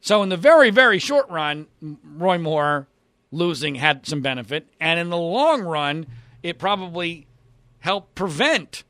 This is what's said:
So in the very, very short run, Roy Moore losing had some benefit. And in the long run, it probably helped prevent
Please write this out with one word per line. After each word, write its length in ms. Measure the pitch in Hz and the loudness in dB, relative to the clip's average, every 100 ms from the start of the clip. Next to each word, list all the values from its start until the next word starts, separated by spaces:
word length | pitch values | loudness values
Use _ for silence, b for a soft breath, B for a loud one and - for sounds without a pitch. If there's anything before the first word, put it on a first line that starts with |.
So 200 | - 208 | 2 0
in 60 | 196 | 2
the 100 | 185 | 2
very, 340 | 226 320 262 | 6 8 8
very 280 | 208 254 196 | 6 4 4
short 300 | - 285 269 | 0 -2 -2
run, 380 | 170 151 147 151 _ 156 147 | -4 -4 -6 -10 _ -16 -16
Roy 360 | - 147 180 180 | -18 -4 0 0
Moore 480 | 165 156 147 147 139 _ _ _ _ | 0 0 2 0 -4 _ _ _ _
losing 440 | 151 175 151 147 135 | -2 -2 -2 -4 -2
had 300 | 147 170 - | 0 0 -4
some 160 | 151 | -4
benefit. 460 | 135 127 107 147 - _ | -4 -6 -6 -8 -8 _
And 200 | 160 165 | -2 -2
in 100 | 175 | -2
the 80 | 175 | -4
long 440 | 170 208 302 302 | -2 0 2 0
run, 440 | 185 156 147 147 160 B B B | -2 -4 -4 -4 -8 B B B
it 160 | 170 170 | -10 -6
probably 680 | 190 202 185 170 175 170 143 _ _ _ _ _ | -2 -2 -4 -8 -8 -8 -18 _ _ _ _ _
helped 360 | 160 202 190 - | -4 -4 -6 -8
prevent 680 | 185 147 269 294 147 - - | -6 -2 0 0 -4 -18 -20